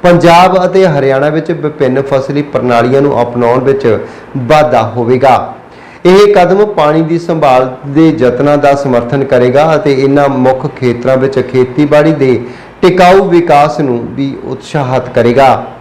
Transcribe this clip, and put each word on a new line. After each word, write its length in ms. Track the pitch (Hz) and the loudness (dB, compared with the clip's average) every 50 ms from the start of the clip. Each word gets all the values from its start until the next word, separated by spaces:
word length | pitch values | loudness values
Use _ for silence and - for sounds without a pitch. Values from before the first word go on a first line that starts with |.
ਪੰਜਾਬ 540 | - 180 175 165 - 170 170 170 185 185 185 185 180 | 2 2 2 4 4 4 4 4 4 4 2 0 -2
ਅਤੇ 220 | 180 165 190 190 | 0 0 0 0
ਹਰਿਆਣਾ 420 | 180 151 143 135 139 135 131 143 151 | 2 0 0 0 0 0 0 0 -2
ਵਿੱਚ 220 | 151 165 156 - | -2 -4 -6 -6
ਵਿਭਿੰਨ 480 | 175 151 147 151 147 - 143 127 127 139 | -8 -6 -6 -8 -4 -2 -2 -2 0 -2
ਫਸਲੀ 400 | 139 - 143 135 135 - 143 147 147 147 | -2 -2 -2 -4 -2 -4 -6 -6 -6 -4
ਪ੍ਰਣਾਲੀਆਂ 480 | - 131 127 127 120 117 120 123 131 139 | -6 -4 -2 0 0 2 2 2 2 2
ਨੂੰ 180 | 143 143 135 117 | 2 0 0 -2
ਅਪਣਾਉਣ 400 | 120 120 120 120 120 117 120 131 127 | -2 -2 -2 -2 0 0 0 0 0
ਵਿੱਚ 220 | 135 139 135 - 120 107 98 104 - - - - - - 139 | 0 -2 0 0 0 0 0 -4 -12 -16 -20 -20 -12 -10 -8
ਵਾਧਾ 440 | 123 117 123 151 151 - 131 120 110 104 104 | -2 0 2 2 2 2 0 -2 -2 -2 -4
ਹੋਵੇਗਾ। 580 | 120 120 113 127 120 135 135 120 117 - - - - - - - - - - - - - | -6 -2 -2 0 2 2 2 2 2 -2 -6 -14 -18 -20 -20 -20 -20 -20 -20 -20 -4 0
ਇਹ 280 | 180 185 196 208 202 208 | 2 4 6 4 4 4
ਕਦਮ 300 | 196 180 165 185 202 208 208 202 | 4 2 2 2 0 0 0 0
ਪਾਣੀ 280 | - 151 147 151 160 | -2 0 0 0 0
ਦੀ 160 | 165 156 165 165 | -2 -2 -4 -4
ਸੰਭਾਲ 520 | 165 - 170 160 151 139 127 127 131 127 - - - | -4 -4 -4 0 2 2 2 2 0 -2 -6 -12 -12
ਦੇ 220 | 143 139 151 160 160 143 117 | -4 0 2 2 2 2 2
ਯਤਨਾਂ 360 | 127 123 120 120 139 147 147 143 | 0 0 0 0 0 0 0 2
ਦਾ 160 | 143 143 143 | 2 0 0
ਸਮਰਥਨ 500 | 139 - 135 123 120 120 - 143 139 135 | 0 -2 -2 -2 -2 -2 -2 -4 -4 -2
ਕਰੇਗਾ 500 | 135 139 123 123 127 123 143 151 160 156 | 0 0 2 2 2 2 2 2 2 0
ਅਤੇ 180 | 151 151 147 | 0 0 0
ਇਹਨਾਂ 360 | 139 131 135 139 139 143 143 139 | 0 0 0 2 2 2 2 2
ਮੁੱਖ 380 | 135 127 127 131 131 131 - 147 - | 0 0 0 0 0 -2 -4 -10 -8
ਖੇਤਰਾਂ 400 | - 131 123 117 120 - 131 131 | -4 -4 -2 -2 -2 -2 -2 0
ਵਿੱਚ 240 | 131 127 131 - 127 127 - | 0 0 -2 -2 -4 -4 -2
ਖੇਤੀਬਾੜੀ 600 | - 131 127 127 123 - 147 143 147 147 147 160 | 0 -2 -2 0 0 -2 0 2 2 2 2 2
ਦੇ 260 | 156 139 135 131 123 113 120 - - - - - - - | 0 0 0 0 0 -2 -4 -10 -16 -18 -20 -20 -8 0
ਟਿਕਾਊ 400 | - 180 170 180 180 175 190 196 202 | 0 0 2 4 4 4 4 4 2
ਵਿਕਾਸ 540 | 175 175 170 170 - 151 143 147 151 147 - | 2 0 0 2 2 2 2 2 0 -2 -4
ਨੂੰ 180 | 151 131 120 117 117 113 117 | -4 -4 -4 -4 -6 -8 -8
ਵੀ 200 | 131 139 139 131 - - | -8 -8 -8 -8 -10 -10
ਉਤਸ਼ਾਹਿਤ 640 | - 131 131 - - - 156 139 127 131 127 123 - - | -12 -12 -12 -12 -6 -6 -4 -4 -2 -2 -4 -4 -2 -2
ਕਰੇਗਾ। 500 | 123 117 120 120 135 135 127 120 117 117 - - - | 0 0 2 2 4 4 4 2 0 -4 -12 -16 -18